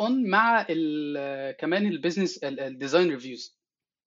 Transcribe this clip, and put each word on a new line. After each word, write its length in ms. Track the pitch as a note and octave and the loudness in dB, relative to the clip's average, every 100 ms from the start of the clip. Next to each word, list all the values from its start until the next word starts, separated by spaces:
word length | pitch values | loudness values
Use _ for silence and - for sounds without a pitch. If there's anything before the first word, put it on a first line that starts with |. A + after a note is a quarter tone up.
اون 280 | A3 C4 G#3+ | 0 0 2
مع 360 | G3 A#3 A3+ G#3+ | 4 4 4 2
ال-، 800 | D#3+ D#3 D3+ D3 C#3+ C#3 C3+ C3+ | -2 0 -2 -4 -4 -6 -6 -8
كمان 340 | C3 D#3 F#3+ G#3 | -4 0 2 2
البيزنس، 520 | D#3+ E3 G3 F3+ - | 0 -2 0 -2 -2
ال-، 160 | C#3+ C3+ | -6 -4
الديزاين 500 | C3+ C3 C3+ E3 F3 | -6 -6 2 4 4
ريفيوز. 480 | C3+ B2+ B2 - _ _ _ _ _ | 0 -8 -12 -16 _ _ _ _ _